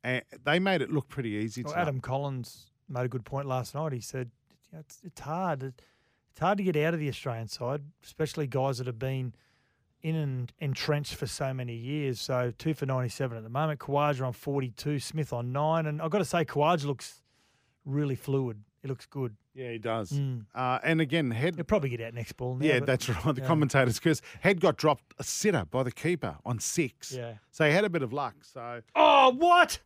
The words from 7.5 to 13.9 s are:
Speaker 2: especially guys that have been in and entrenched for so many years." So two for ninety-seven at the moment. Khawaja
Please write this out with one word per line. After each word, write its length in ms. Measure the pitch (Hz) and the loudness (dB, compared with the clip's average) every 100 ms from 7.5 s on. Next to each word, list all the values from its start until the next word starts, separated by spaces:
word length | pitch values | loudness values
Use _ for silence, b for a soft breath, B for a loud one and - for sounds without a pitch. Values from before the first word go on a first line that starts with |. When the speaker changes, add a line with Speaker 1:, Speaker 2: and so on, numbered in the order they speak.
| - 120 147 143 _ | -6 -4 -4 -8 _
Speaker 2:
especially 420 | - - 156 - 143 | -20 -6 -4 -2 -2
guys 320 | 135 135 123 | 0 0 -2
that 80 | 127 | -6
have 120 | 113 | -4
been 360 | 131 131 127 - _ _ _ _ _ _ | -4 -4 -4 -8 _ _ _ _ _ _
in 140 | 160 | -4
and 380 | 160 147 127 123 _ | -2 -2 -4 -6 _
entrenched 560 | 147 127 - 147 147 - | -4 -2 0 0 -2 -8
for 100 | 135 | -8
so 260 | - 135 | -4 -4
many 220 | 131 123 | -4 -6
years." 460 | 117 120 151 139 120 | -8 -6 -2 -2 -4
So 320 | - 127 123 113 | -2 0 0 -2
two 160 | 160 | -2
for 120 | 151 139 | 0 0
ninety-seven 500 | 131 123 - 131 113 | 0 -2 -2 -4 -4
at 60 | |
the 80 | 110 | -6
moment. 300 | 127 156 147 | -2 -2 -2
Khawaja 440 | - | 0